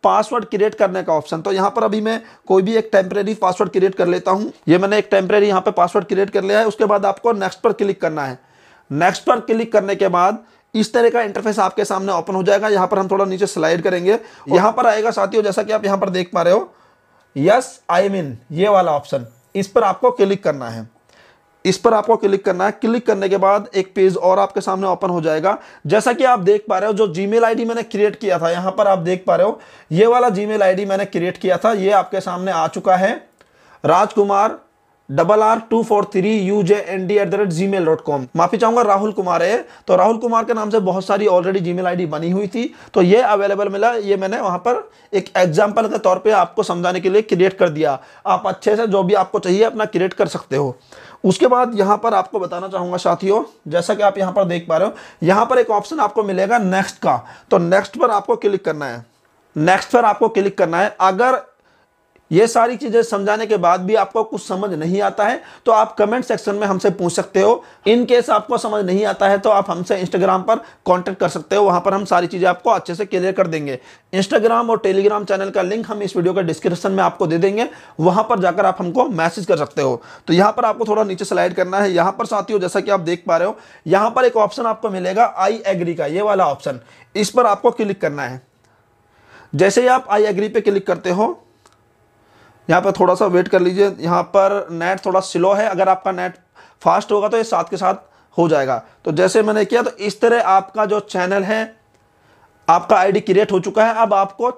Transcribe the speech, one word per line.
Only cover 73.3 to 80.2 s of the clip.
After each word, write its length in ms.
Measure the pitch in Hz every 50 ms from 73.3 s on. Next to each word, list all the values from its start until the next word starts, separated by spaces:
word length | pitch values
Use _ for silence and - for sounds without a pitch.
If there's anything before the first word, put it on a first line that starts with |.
कर 160 | 190 196 190
देंगे। 320 | 170 160 156 147 143 131 123 - - - _ _ _ -
Instagram 560 | 190 190 - 311 247 202 226 233 233 240 226
और 120 | 226 - -
Telegram 420 | 190 190 196 196 208 214 208 202
चैनल 220 | - 196 190 196 196
का 120 | 196 202
लिंक 240 | 185 180 208 226 226
हम 160 | - 214 208 202
इस 120 | 185 -
वीडियो 180 | 180 170 180 175
के 100 | 196 180
डिस्क्रिप्शन 480 | 160 156 - - 196 175 - - 196
में 120 | 190 190 185
आपको 240 | 170 - - 196
दे 100 | 156 160
देंगे, 300 | 170 180 196 202 214 247 277 - - - - - -
वहाँ 240 | 156 185 175 220 220
पर 160 | 220 240 202
जाकर 260 | 185 180 165 190 196
आप 120 | 190 185 -
हमको 280 | 190 175 170 247 254
मैसेज 380 | 302 208 160 165 170 170 220 175
कर 120 | - 180
सकते 240 | 151 147 - - 160
हो। 200 | 143 131 123 117 - - - -